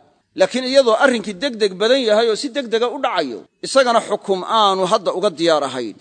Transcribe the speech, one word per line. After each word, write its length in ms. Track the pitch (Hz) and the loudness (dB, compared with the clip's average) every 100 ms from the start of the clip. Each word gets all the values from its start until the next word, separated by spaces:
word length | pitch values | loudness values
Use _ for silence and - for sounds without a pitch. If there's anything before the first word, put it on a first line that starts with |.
| _ _ _ - | _ _ _ -2
Laakiin 280 | 185 247 | 0 0
iyadoo 320 | 254 269 254 220 | 0 2 4 4
arrinkii 360 | 285 240 208 | 4 2 -4
degdeg 380 | 185 277 226 208 | -6 -6 -2 -2
badan 260 | 185 214 269 | 0 0 2
yahay 240 | 233 208 233 | 2 2 2
oo 80 | 208 | 0
si 120 | 277 | -4
degdega 360 | 233 240 220 240 | -6 -4 -2 -2
u 100 | 277 | -2
dhacayo, 400 | 262 185 147 107 - _ | -4 -2 -4 -6 -14 _
isagana 380 | 175 262 254 233 | -2 2 4 2
xukum 400 | - 202 - 190 | 0 -4 -2 -4
aanu 380 | 180 214 202 190 180 | 0 2 2 2 0
hadda 240 | 220 185 | 0 -2
uga 160 | 180 202 | -2 -2
diyaar 320 | 143 165 151 | 0 2 2
ahayn, 320 | 135 127 117 90 | 0 -4 -8 -10